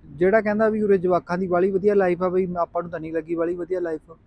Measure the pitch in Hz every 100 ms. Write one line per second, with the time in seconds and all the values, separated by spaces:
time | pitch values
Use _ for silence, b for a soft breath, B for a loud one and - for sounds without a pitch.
0 | 156 143 180 220 208 208 220 220 208 196
1 | 180 175 - 180 190 175 190 190 208 202
2 | 185 175 185 185 185 175 165 170 170 170
3 | 160 165 160 165 165 175 170 180 175 156
4 | - 160